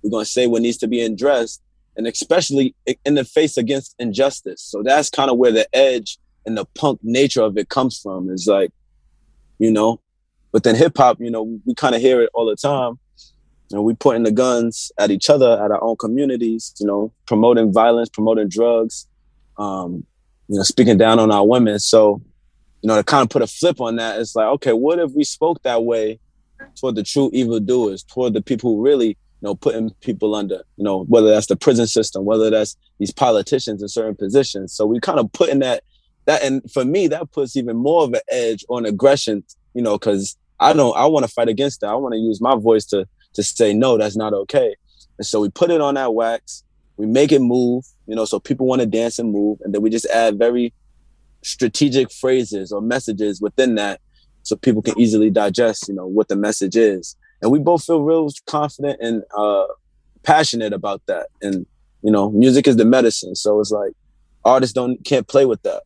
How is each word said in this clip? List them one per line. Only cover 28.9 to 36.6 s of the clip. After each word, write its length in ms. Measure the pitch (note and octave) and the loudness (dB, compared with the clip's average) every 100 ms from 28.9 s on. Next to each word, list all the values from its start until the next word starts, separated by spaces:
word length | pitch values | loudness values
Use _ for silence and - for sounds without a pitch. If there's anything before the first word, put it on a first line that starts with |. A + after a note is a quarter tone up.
| C#3+ A2+ | 2 0
you 80 | G2+ _ _ | -4 _ _
know, 120 | G2+ | -10
putting 360 | F#2+ C#3+ A2+ A2 - | -4 -4 -2 -6 -8
people 340 | - G2 G#2+ | -8 -4 -2
under, 280 | G#2+ G2+ F#2 - - | -2 -6 -8 -12 -8
you 80 | |
know, 200 | G2+ F#2+ | -4 -4
whether 240 | F#2+ A#2 G#2+ | 2 4 6
that's 160 | G#2+ - | 4 2
the 100 | F2 | 0
prison 300 | - A#2+ A2+ | 2 2 2
system, 380 | - G#2+ G2 | 0 -2 -4
whether 240 | G2+ A2 A2 | -2 0 2
that's 260 | G#2+ A2 - _ _ | 0 -2 -8 _ _
these 140 | G2+ | -8
politicians 720 | - B2+ G#2+ F#2+ C3 B2 G#2 | 0 2 2 0 -4 -4 -8
in 60 | G#2 | -6
certain 260 | - A2 G2+ | -6 -6 -6
positions. 560 | G2 C3 C3+ G2+ F#2 | 0 2 0 -6 -12
So 140 | - G#2+ | -4 -2
we 120 | A#2 | 0
kinda 260 | - D#3 | -2 -2
putting 340 | A2+ - E3+ C#3 | -2 0 0 0
that, 240 | C3 A#2+ _ _ _ _ | 0 -4 _ _ _ _
that, 180 | - D3+ | -2 0
and 200 | C3+ C3+ | 0 -4